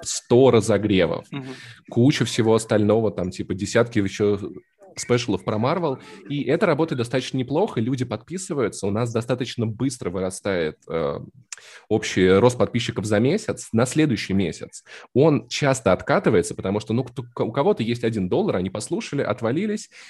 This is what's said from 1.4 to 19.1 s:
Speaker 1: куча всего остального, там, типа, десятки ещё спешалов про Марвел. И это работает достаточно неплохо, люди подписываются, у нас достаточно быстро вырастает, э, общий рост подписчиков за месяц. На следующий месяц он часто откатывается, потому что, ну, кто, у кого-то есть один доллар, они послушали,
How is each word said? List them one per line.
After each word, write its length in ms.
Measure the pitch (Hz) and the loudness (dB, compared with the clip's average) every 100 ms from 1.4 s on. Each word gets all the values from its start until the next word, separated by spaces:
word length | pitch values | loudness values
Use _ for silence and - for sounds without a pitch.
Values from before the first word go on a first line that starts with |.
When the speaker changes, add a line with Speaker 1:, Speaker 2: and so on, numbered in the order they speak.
| 131 131 - - - | -12 -16 -18 -20 -4
Speaker 1:
куча 340 | 117 131 - | 2 4 4
всего 300 | 117 - 113 | 0 0 2
остального, 560 | 113 - 107 104 110 110 | 2 2 2 4 2 2
там, 200 | 90 90 | -2 -4
типа, 220 | 90 - | -6 -8
десятки 460 | 92 101 120 117 107 | -6 0 2 2 0
ещё 400 | 98 - 104 98 104 - - _ - | -2 0 0 0 -6 -14 -20 _ -18
спешалов 480 | - - 123 117 95 | -8 0 0 0 -4
про 140 | - 107 | -2 -2
Марвел. 440 | 123 180 160 127 - - - | 0 0 -4 -6 -10 -18 -8
И 140 | 143 | -6
это 240 | 120 165 185 | -2 0 2
работает 320 | 147 165 135 | 2 0 -2
достаточно 400 | 120 135 123 131 | -2 -4 -2 -4
неплохо, 420 | 127 147 208 - | -2 -2 -2 -2
люди 240 | 113 131 | -2 -2
подписываются, 840 | 123 107 - 180 - 147 101 - 98 | -4 -6 -8 -10 -6 -2 -2 -2 -4
у 40 | |
нас 200 | 104 120 | -2 -2
достаточно 560 | 117 117 127 120 - 110 | -2 -2 -4 -4 -4 -4
быстро 440 | 101 135 - 92 | -2 -4 -4 -6
вырастает, 680 | 92 92 - 104 92 78 - - | -4 -4 -4 -2 0 -2 -4 -8
э, 320 | 82 73 - - - - - - - - | -4 -4 -4 -10 -18 -20 -20 -18 -16 -2
общий 400 | 107 - 101 92 | -2 0 2 6
рост 300 | 95 120 120 | 6 6 4
подписчиков 480 | 104 120 120 104 104 | 0 0 -4 -4 0
за 120 | 104 | 2
месяц. 520 | 123 208 - - - | 2 0 -4 -10 -2
На 140 | 113 131 | 0 2
следующий 480 | 156 151 107 - | 2 2 0 -2
месяц 500 | 98 85 - - - - - - | -2 -2 -4 -14 -18 -20 -20 -4
он 340 | 120 160 139 - | 4 4 4 0
часто 460 | - 143 131 - | -2 0 2 2
откатывается, 600 | 90 - 165 190 98 - | 2 2 0 4 2 2
потому 240 | - 95 104 | -4 -4 -4
что, 140 | - | -2
ну, 120 | 113 | -2
кто, 200 | 127 - 120 - | -4 -8 -10 -4
у 100 | 117 | -4
кого-то 300 | 117 170 208 | 0 0 0
есть 220 | 110 120 | 0 -2
один 240 | 113 113 92 | -2 -2 0
доллар, 280 | 127 202 104 | 0 0 -2
они 120 | 92 | -2
послушали, 540 | 107 - 175 - | -6 -6 -6 -4